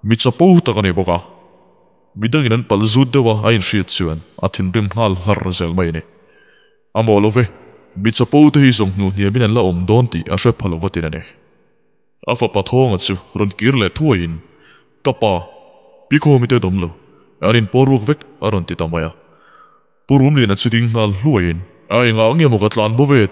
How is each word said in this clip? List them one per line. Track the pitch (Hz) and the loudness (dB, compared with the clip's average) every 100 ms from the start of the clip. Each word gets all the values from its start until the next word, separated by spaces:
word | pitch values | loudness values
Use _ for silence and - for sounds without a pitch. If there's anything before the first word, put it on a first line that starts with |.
Mitsa | 104 113 131 | 0 0 0
poutakani | - 175 175 135 104 98 | 2 4 4 2 -2 0
boka. | 87 90 87 - - _ _ _ _ _ _ _ - | -2 -2 -4 -4 -20 _ _ _ _ _ _ _ -8
Midangin | 113 156 131 | -4 -2 0
an | 113 | -2
palzuddewa | 120 101 110 113 131 135 117 107 | -2 -2 0 2 2 2 0 0
ain | 107 117 | 0 0
shiatsuan, | 90 104 90 - 87 80 - - | 0 -4 -4 -4 -4 -6 -12 -8
atin | 95 - 95 | -6 -4 -4
rim | 101 104 101 | -2 -4 -2
hal | 110 90 90 | -2 -2 -2
larra | 101 95 | -2 -4
zelmaini. | 87 85 87 87 82 - _ _ _ _ _ _ _ _ | -6 -4 -2 -2 -4 -12 _ _ _ _ _ _ _ _
Amo | 107 113 104 | -2 2 2
love, | 107 113 113 - - - _ - | 2 0 -2 -6 -20 -20 _ -4
mitsa | 107 110 127 | -4 -2 0
pouta | 147 151 147 | 4 4 6
hisong | 135 113 98 92 | 4 4 -2 -2
nu | 95 98 | -4 0
niaminan | 98 113 113 | -2 0 0
la | 113 | 0
om | 95 87 90 | 0 -2 0
donti | 113 123 82 78 | 2 2 -4 -6
ashe | 95 120 | -2 0
palovatinane. | - 104 82 95 87 80 76 - _ _ _ _ _ _ _ _ _ - | 0 -4 -4 -6 -4 -6 -10 -16 _ _ _ _ _ _ _ _ _ -6
Afa | 120 113 | -2 -2
pathongatsu, | 104 92 127 131 92 - 95 - | -2 0 2 2 0 -2 -6 -8
run | 98 101 - | -4 -4 -2
kirle | 110 135 95 | -2 0 -2
tuain. | - 156 101 85 80 - _ _ _ _ _ | -2 0 0 -2 -8 -14 _ _ _ _ _
Kapa, | 143 123 220 85 - - - _ _ - _ | -6 -2 0 -2 -6 -20 -20 _ _ -20 _
piko | 151 151 135 | 0 4 2
mite | 120 123 | 2 0
domlo. | 92 95 87 - _ _ _ _ | 0 -4 -6 -10 _ _ _ _
Anin | 95 117 104 | 0 0 2
poruk | 123 135 131 110 | 2 2 2 0
vek, | 151 - - | -6 -6 -8
aron | 101 104 | -4 -4
titamaya. | 85 87 80 82 80 - _ _ _ _ _ _ _ _ _ | -6 -8 -6 -4 -6 -10 _ _ _ _ _ _ _ _ _
Purumli | 139 131 147 113 | 2 4 2 0
na | |
tsiding | 98 120 113 120 | 0 0 0 -2
hal | 113 107 95 | -2 -2 -2
luain. | 135 120 87 85 95 _ _ | 0 0 0 -4 -10 _ _
Ai | 113 123 | 0 2
nga | 110 113 | 2 2
nge | 151 151 | 2 2
mo | 113 | 2
ka | 107 | 0
tlan | 113 107 117 | 0 -2 0
bo | 143 | 2
ve | 139 101 | 4 4